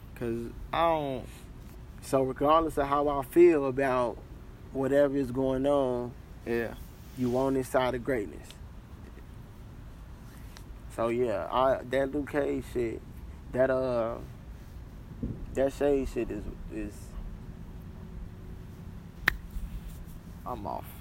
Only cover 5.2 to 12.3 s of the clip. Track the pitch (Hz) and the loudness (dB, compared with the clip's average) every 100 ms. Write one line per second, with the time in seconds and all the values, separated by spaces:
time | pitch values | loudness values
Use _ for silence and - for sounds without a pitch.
5.2 | 131 123 131 131 139 143 131 123 123 - | 0 2 2 4 4 6 4 2 -2 -8
6.2 | - - - 117 117 - - - - - | -16 -12 -2 0 0 -4 -12 -14 -14 -2
7.2 | 123 123 135 135 123 131 127 123 120 127 | 2 4 4 2 2 4 4 2 0 0
8.2 | 92 71 - - - - - - - - | -2 -8 -12 -14 -14 -14 -16 -16 -14 -16
9.2 | - - - - - - - - - - | -14 -14 -14 -14 -14 -14 -14 -14 -14 -14
10.2 | - - - - - - - - 117 120 | -14 -14 -14 -14 -14 -14 -12 -2 0 2
11.2 | 123 98 80 120 135 107 123 127 135 147 | 2 0 0 4 4 4 2 0 2 0
12.2 | 135 | -2